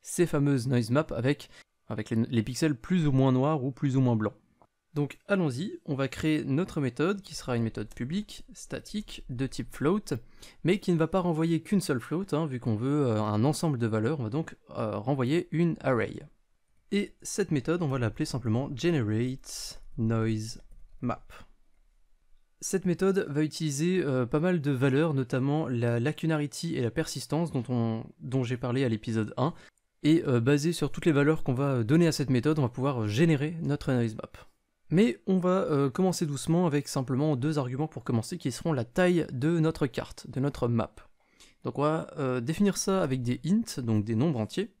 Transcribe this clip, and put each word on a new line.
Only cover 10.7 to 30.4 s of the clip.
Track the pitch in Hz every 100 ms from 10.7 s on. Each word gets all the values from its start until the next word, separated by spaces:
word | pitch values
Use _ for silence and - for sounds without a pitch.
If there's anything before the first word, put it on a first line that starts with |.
| 196
qui | -
ne | 170
va | 160
pas | 190
renvoyer | 180 156 165 165
qu'une | 160 202
seule | - 131
float, | - 156 196
hein, | 143 160
vu | 127
qu'on | 123 104
veut, | 127 147 131
euh, | 107
un | 107 107
ensemble | 127 151 170 131
de | 113
valeurs, | 110 110 156
on |
va | 110
donc, | 135 160 - _
euh, | - 113 101
renvoyer | 110 139 123 165 -
une | 156 170 -
array. | - 123 107 - 147 _ _ _ _ _ _
Et | 196 190 -
cette | - - 196
méthode, | 147 127 175
on | 160
va | 135
l'appeler | 117 - 156
simplement | 131 117 110 139 123
generate | 170 160 104 110 127 131 - - - - - -
noise | 110 113 113 110 110 - - - - -
map. | 123 95 - - - - _ _ _ _ _ _ _ - _ _
Cette | - 190 180
méthode | 165 190 190 -
va | 143
utiliser, | 156 - 160 139 170 185
euh, | 147 127 123
pas | 151
mal | 175 180
de | 143
valeurs, | 131 139 135 165
notamment | 139 127 131 135 151 160
la | 120 120 120
lacunarity | 127 151 160 156 147 - 170 151
et |
la | 120
persistance | 135 160 139 - 151 170
dont | 135 117
on, | 123 113 113 - -
dont | 139 131
j'ai | 120 123
parlé | 127 123
à | 135
l'épisode | 113 - 113 110 -
un. | 135 - - _ _ _
Et, | 143 160 -
euh, |
basé | 123